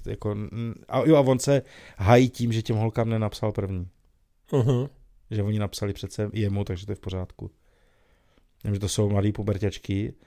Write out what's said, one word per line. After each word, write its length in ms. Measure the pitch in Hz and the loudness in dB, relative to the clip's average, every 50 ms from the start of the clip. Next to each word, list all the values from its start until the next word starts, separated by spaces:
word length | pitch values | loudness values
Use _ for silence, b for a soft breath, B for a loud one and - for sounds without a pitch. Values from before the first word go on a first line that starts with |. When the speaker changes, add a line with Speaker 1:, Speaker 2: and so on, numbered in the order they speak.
| - | -10
Speaker 1:
jako, 240 | - 110 - - 107 104 | -10 -10 -6 -6 -6 -6
n-, 400 | 104 107 - 107 113 117 117 - - - - | -6 -6 -8 -8 -8 -6 -8 -8 -10 -10 -4
a 100 | - 131 | -2 0
jo, 180 | 143 156 160 | 4 6 6
a 40 | 143 | 6
on 180 | 135 127 131 123 | 6 4 2 2
se 240 | - 143 143 135 B B B B B B B - | 2 2 2 2 B B B B B B B 0
hají 320 | 95 98 120 123 131 123 | 4 6 8 8 8 6
tím, 220 | - - 120 117 | 2 -2 -2 0
že 100 | 110 113 | 0 0
těm 140 | 110 - 117 | 0 0 0
holkám 320 | 107 110 113 - 120 117 113 | 0 0 0 0 0 0 0
nenapsal 440 | 113 110 110 104 - - - 107 | 0 0 -2 -2 -2 -4 -4 -4
první. 360 | 104 - 98 95 98 92 90 90 - _ _ _ _ _ _ _ _ _ _ - | -2 -2 -4 -4 -4 -6 -8 -8 -12 _ _ _ _ _ _ _ _ _ _ -2
Speaker 2:
Mhm. 360 | - 139 113 131 131 120 135 143 - - - - _ _ _ - | 0 2 2 4 2 2 0 -4 -8 -16 -20 -20 _ _ _ -6
Speaker 1:
Že 120 | 110 107 | -4 -2
oni 160 | 101 104 107 107 | 0 0 0 0
napsali 340 | 104 98 - - 107 101 | -2 -4 -4 -4 -4 -4
přece 380 | 98 - - 95 - - 107 104 | -4 -6 -10 -8 -6 -4 -4 -4
jemu, 320 | 101 110 107 101 101 101 101 | -2 -2 -2 0 0 -2 -2
takže 220 | - 92 90 98 | -4 -6 -6 -6
to 60 | 101 | -8
je 40 | 95 | -10
v 40 | - | -8
pořádku. 500 | - - 95 92 90 - - - - - - _ _ _ _ _ _ _ _ _ _ _ _ _ _ _ _ _ _ _ _ _ - | -8 -8 -6 -6 -8 -8 -10 -14 -14 -14 -14 _ _ _ _ _ _ _ _ _ _ _ _ _ _ _ _ _ _ _ _ _ -4
Vím, 100 | 107 101 | -4 -2
že 60 | 98 | -2
to 80 | 104 98 | -2 -2
jsou 200 | - - 107 101 | 0 0 2 2
mladý 220 | 104 101 98 104 | 2 2 2 0
puberťačky 800 | 104 - 101 104 101 95 107 101 - - - - 101 98 104 127 135 b b | 0 -2 -4 -4 -2 -2 -2 -4 -4 -6 -6 -4 -4 -4 -4 -6 -8 b b